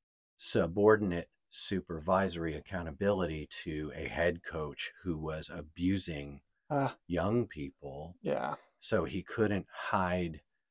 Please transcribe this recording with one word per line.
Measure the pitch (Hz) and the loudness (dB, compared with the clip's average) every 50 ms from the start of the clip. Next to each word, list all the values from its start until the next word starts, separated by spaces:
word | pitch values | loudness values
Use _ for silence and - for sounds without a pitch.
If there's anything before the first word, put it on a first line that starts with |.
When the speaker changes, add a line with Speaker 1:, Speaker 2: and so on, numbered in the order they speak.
| _ _ _ _ _ _ _ | _ _ _ _ _ _ _
Speaker 1:
subordinate | - - - - 107 87 82 87 101 101 107 110 107 104 95 87 85 - - _ _ _ _ | -6 -4 0 2 2 2 2 4 6 8 10 10 8 6 2 0 -2 -4 -6 _ _ _ _
supervisory | - - - - 101 92 87 - 85 78 76 90 92 95 98 92 85 85 82 82 76 | -6 -4 -2 0 0 -2 -2 -4 -6 -4 2 4 4 4 4 2 0 -2 -2 -4 -4
accountability | 78 - - 98 90 85 82 73 - 101 101 101 92 90 82 78 78 76 - - - - | -6 -6 -6 -6 -6 -4 -6 -4 0 0 2 2 2 0 0 -2 -4 -6 -8 -10 -10 -6
to | 87 78 76 78 76 - | -6 -4 -4 -4 -6 -6
a | - - - | -8 -8 -6
head | - - 85 87 85 87 - | -2 2 2 2 2 0 -4
coach | - - 80 76 71 - - - - - - - | -8 -6 -6 -6 -6 -6 -8 -10 -10 -10 -8 -4
who | 92 82 | -4 -4
was | 78 78 78 78 78 80 - | -2 -4 -6 -6 -6 -8 -8
abusing | 78 87 82 78 - - 87 90 98 95 87 87 80 71 71 71 71 69 - _ _ _ _ - | -10 -10 -12 -12 -6 0 2 2 2 2 0 -4 -6 -6 -6 -8 -10 -14 -18 _ _ _ _ -2
Speaker 2:
Ah. | 151 143 135 127 - - _ | 0 0 0 0 -2 -6 _
Speaker 1:
young | - 85 85 85 98 110 123 113 | -4 0 0 2 2 2 2 0
people. | - - 76 71 67 - _ 73 69 67 71 80 85 90 - - | 0 -4 -8 -8 -8 -10 _ -12 -12 -10 -10 -10 -12 -12 -8 -4
Speaker 2:
Yeah. | - - - 62 73 - - - _ _ _ | -2 -2 -2 -2 -4 -6 -8 -12 _ _ _
Speaker 1:
So | - - 113 98 82 | -4 0 0 0 0
he | - - 92 85 | 0 -2 -4 -6
couldn't | - - - 107 101 104 95 87 - | -4 0 2 2 2 2 0 -2 -4
hide | - - - - - 98 92 90 90 90 87 85 78 76 - _ _ _ _ _ | -10 -10 -4 0 2 2 2 2 2 0 0 -2 -4 -8 -14 _ _ _ _ _